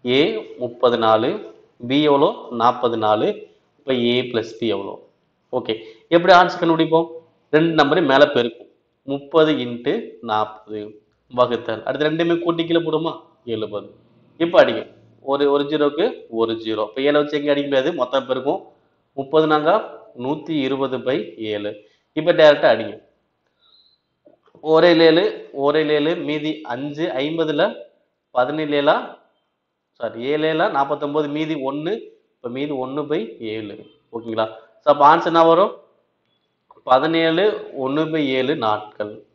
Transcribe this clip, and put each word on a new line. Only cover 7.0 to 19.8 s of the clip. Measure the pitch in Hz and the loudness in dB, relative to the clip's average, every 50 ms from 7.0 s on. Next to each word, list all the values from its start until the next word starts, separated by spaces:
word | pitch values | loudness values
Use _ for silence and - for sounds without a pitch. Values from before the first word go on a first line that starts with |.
| 165 - - - _ _ _ _ _ _ - | 0 -2 -10 -18 _ _ _ _ _ _ 0
ரெண்டு | 156 165 165 160 156 | 2 2 2 2 2
நம்பரையும் | 143 139 156 185 165 135 | 2 2 2 2 2 4
மேல | 135 135 147 139 - | 6 6 6 6 4
பெருக்கும், | 123 117 120 - - - _ _ _ _ _ _ _ _ 135 | 0 0 -2 -6 -10 -20 _ _ _ _ _ _ _ _ -8
முப்பது | 139 139 139 - - 165 156 156 151 127 123 | -8 -8 -8 0 2 4 4 4 2 -2 -4
into | 120 120 117 120 143 175 233 - - - - - 117 | -8 -8 -6 -4 -4 -4 -4 -6 -12 -16 -14 -6 -4
நாற்பது | 107 107 107 - - - _ 104 107 107 104 107 - - _ _ _ _ _ _ 127 123 | -2 -2 -2 -4 -8 -20 _ -12 -12 -12 -12 -12 -16 -20 _ _ _ _ _ _ 0 0
வகுத்தல், | 123 120 120 110 - - 110 107 - | 2 2 2 -4 -4 -6 -8 -6 -6
அடுத்து | - 135 139 151 156 | -6 -4 -2 -2 -2
ரெண்டுமே | 156 160 170 170 170 170 - | 0 0 0 0 0 0 0
கூட்டி | 170 170 165 165 | -2 -2 -2 -2
கீழே | 160 170 165 156 | 0 0 0 0
போடுமா? | 156 156 151 160 160 143 - - _ _ _ _ 120 113 | 0 -4 -2 -4 -4 -8 -10 -18 _ _ _ _ -8 -6
எழுபது. | 107 107 101 101 101 95 - - _ _ _ _ _ _ _ _ - 165 | -6 -6 -8 -10 -12 -12 -14 -20 _ _ _ _ _ _ _ _ -4 -4
இப்ப | 170 170 165 | 2 4 4
அடிக்கும், | 139 127 113 107 - - - _ _ _ _ _ - 135 | 4 4 2 -6 -8 -12 -20 _ _ _ _ _ -6 -6
ஒரு, | 139 139 143 143 139 | -2 0 0 0 0
ஒரு | 143 143 143 | 0 -2 -2
ஜீரோக்கு | 151 147 147 143 143 151 185 254 - - - - 117 113 | -2 -2 -2 -2 0 -2 -4 -4 -4 -8 -16 -10 -4 -2
ஒரு | 113 113 113 110 | -2 -2 -2 -8
ஜீரோ, | 110 110 110 107 107 101 | -6 -6 -4 -4 -6 -6
இப்ப | - 135 135 143 | -6 -2 -2 0
ஏழை | 147 147 | 2 2
வச்சு | 147 147 147 147 | 0 0 -4 -4
எங்க | 143 147 143 | -2 0 -2
அடிக்க | 143 139 139 | -2 -2 0
முடியாது, | 139 131 131 135 - 131 | -2 0 0 0 -2 -4
மொத்தம் | 123 - - 135 123 123 | -4 -2 -2 -4 -2 -2
பெருக்கும். | 127 131 127 139 175 - - - _ _ _ _ _ _ _ _ _ 139 | -6 -4 -2 -4 -4 -4 -8 -16 _ _ _ _ _ _ _ _ _ -12
முப்பது | 135 131 156 156 156 156 | -8 0 0 2 2 2
நாங்க | 156 151 147 160 190 226 | 0 2 2 2 0 0